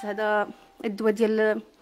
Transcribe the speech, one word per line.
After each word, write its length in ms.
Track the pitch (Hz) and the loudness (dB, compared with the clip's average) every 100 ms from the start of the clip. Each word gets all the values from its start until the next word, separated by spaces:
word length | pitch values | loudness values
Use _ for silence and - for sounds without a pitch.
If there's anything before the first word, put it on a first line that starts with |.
هذا 460 | 208 202 214 214 208 - - - | -8 -4 0 0 -2 -8 -20 -10
الدواء 280 | - 196 220 | -8 -2 0
ديال، 480 | 208 220 220 214 214 - _ | 2 2 2 2 0 -6 _